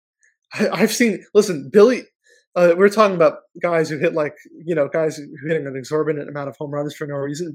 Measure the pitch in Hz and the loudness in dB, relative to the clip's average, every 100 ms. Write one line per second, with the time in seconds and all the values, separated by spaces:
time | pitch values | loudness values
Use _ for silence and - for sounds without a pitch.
0 | _ _ _ _ _ - 202 170 208 - | _ _ _ _ _ -4 -2 0 0 2
1 | 240 185 - 202 202 160 135 208 214 226 | 0 0 -2 2 2 0 0 6 6 4
2 | - _ _ _ _ 180 180 170 202 208 | -4 _ _ _ _ 2 4 4 4 4
3 | 208 180 156 - _ - 175 165 156 147 | 2 4 2 0 _ -6 -2 0 -2 -2
4 | 160 160 147 - - - 165 165 139 165 | -2 -2 -4 -8 -20 -14 -6 -2 -2 -2
5 | 160 147 143 151 143 160 139 135 120 151 | -4 -4 -14 -12 -6 -6 -6 -10 -6 -4
6 | 151 147 143 147 139 - 151 143 147 143 | -2 -4 -6 -10 -10 -10 -10 -6 -8 -8
7 | 151 143 139 147 170 | -10 -8 -6 -8 -10